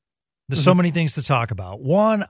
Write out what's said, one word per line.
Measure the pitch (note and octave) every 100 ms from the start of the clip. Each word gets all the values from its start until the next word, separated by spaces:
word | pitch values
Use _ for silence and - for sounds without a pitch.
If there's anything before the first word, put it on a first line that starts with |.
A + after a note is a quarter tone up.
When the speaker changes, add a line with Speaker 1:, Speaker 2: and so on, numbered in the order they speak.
| _ _ _ _ -
Speaker 1:
There's | C3+
so | D3
Speaker 2:
Mm-hmm. | F3+
Speaker 1:
many | F3
things | D#3+ D#3+ -
to |
talk | B2+ C3 A#2
about. | G2 F2+ G#2
One, | C3+ F#3 G#3+ G#3+